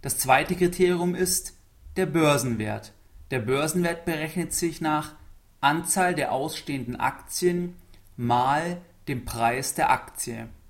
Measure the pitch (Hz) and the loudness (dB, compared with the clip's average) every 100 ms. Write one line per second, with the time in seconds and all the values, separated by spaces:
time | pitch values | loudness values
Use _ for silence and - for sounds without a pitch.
0 | 139 - 131 131 160 175 175 180 180 175 | -6 -4 4 4 4 2 2 4 4 4
1 | 175 175 180 - - - _ _ - - | 0 0 0 0 -4 -18 _ _ -10 -2
2 | 180 160 151 143 131 113 107 110 - - | 0 4 4 4 2 -2 -4 -6 -10 -20
3 | _ - - 131 110 135 151 180 175 170 | _ -20 -4 -4 0 0 2 0 0 -2
4 | - 156 156 180 165 - 170 160 156 151 | -4 -4 -4 -4 -4 -2 -2 -2 0 0
5 | 151 - - - _ _ 139 160 175 196 | -2 -14 -20 -20 _ _ 2 2 0 2
6 | 180 165 135 131 156 - - 139 120 123 | 2 2 -2 -2 -4 -8 -8 -6 -6 -2
7 | 131 - - - 180 175 175 - - - | -2 -4 -10 0 0 0 -4 -10 -20 -20
8 | - - 120 120 131 147 170 175 - _ | -20 -6 2 4 4 2 0 -6 -12 _
9 | - 127 - 113 117 123 135 - - 131 | -8 -6 -6 0 2 2 -4 0 2 2
10 | - - - 113 117 - | 0 -10 -8 -8 -12 -16